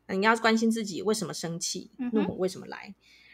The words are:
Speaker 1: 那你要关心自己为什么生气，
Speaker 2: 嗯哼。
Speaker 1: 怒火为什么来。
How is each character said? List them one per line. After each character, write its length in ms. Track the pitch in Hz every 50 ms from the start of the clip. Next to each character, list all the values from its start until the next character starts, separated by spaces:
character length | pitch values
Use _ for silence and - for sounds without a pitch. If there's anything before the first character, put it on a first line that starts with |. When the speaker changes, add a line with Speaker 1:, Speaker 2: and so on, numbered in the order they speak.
| _
Speaker 1:
那 100 | - 185
你 100 | 190 196
要 100 | 220 233
关 220 | 233 226 226 220 226
心 120 | 226 226
自 160 | 220 226 220
己 160 | 190 180 -
为 120 | 185 196 214
什 120 | 214 185
么 80 | 147 151
生 260 | - - 170 165 170
气， 300 | - - - 185 - - _ -
Speaker 2:
嗯 140 | 254 247
哼。 100 | 233 220
Speaker 1:
怒 60 | 202 185
火 80 | -
为 120 | - 185 185
什 140 | 185 -
么 60 | 185 -
来。 260 | - - - 202 202 _ _ _ _ _ _ _